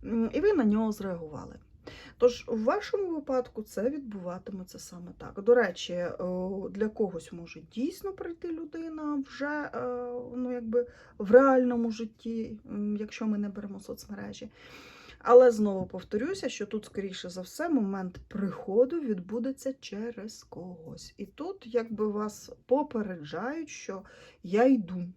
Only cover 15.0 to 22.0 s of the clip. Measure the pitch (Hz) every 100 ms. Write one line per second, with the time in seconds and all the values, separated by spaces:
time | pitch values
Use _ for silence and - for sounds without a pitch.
15 | - - - 247 254 220 208 190 185 185
16 | - 214 277 392 269 - 208 214 - -
17 | 196 185 180 180 180 - 339 285 196 196
18 | 185 - - 202 196 - - 202 262 339
19 | 277 190 180 220 247 262 269 269 - 202
20 | 233 226 214 - - - 180 170 160 143
21 | - - 196 - 330 392 233 233 226 214